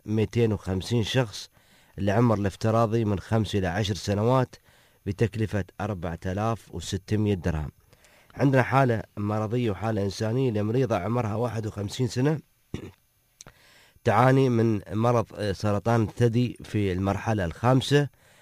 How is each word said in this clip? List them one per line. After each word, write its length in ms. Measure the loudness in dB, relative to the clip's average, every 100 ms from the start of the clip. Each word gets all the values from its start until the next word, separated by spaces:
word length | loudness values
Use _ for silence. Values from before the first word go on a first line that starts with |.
ميتين 480 | -2 0 0 2 0
وخمسين 500 | 0 -2 -4 -2 -2
شخص، 460 | 0 0 -2 -6 -16 _ _ _ _ -4
العمر 380 | 0 4 4 2
الافتراضي 680 | -2 -2 0 2 2 2
من 140 | 0 -2
خمس 360 | 0 0 0
إلى 120 | -2 -2
عشر 280 | -2 -2
سنوات، 600 | -4 -2 0 2 2 0 -6 _ _ _ _
بتكلفة 600 | -6 0 0 0 -4 -4 -6 -6
أربعة 380 | -6 -6 -8 -6
آلاف 500 | -6 -4 -2 -4 -8
وستمية 580 | -12 -8 -6 -2 0 0
درهم. 380 | 0 -2 -2 -6 -12 _ _ _ _ _
عندنا 280 | 0 2 4
حالة 400 | 4 2 2 0 -4 -6
مرضية 540 | -2 -2 -2 0 -2
وحالة 320 | -2 -2 -2
إنسانية 480 | -2 -2 -2 0 0
لمريضة 460 | 0 0 0 0 0
عمرها 380 | 0 -2 -2
واحد 320 | -2 -4 -4 -6
وخمسين 400 | -6 -6 -2 -2
سنة، 320 | 0 0 0 -6 _ _
<clears throat> 1300 | -14 -14 -20 _ _ _ -20 -20 -20 -20 -20 _ _
تعاني 460 | 2 6 6 6 4
من 320 | 4 2 0 -2
مرض، 340 | 0 2 2 0
آه، 160 | -4 -4
سرطان 500 | -2 0 0 2 2
الثدي 560 | 2 2 2 2 -2 -4
في 280 | -6 -2 0
المرحلة 540 | 0 0 -2 -2 -2
الخامسة. 640 | -4 0 2 4 4 2 0 _ _ _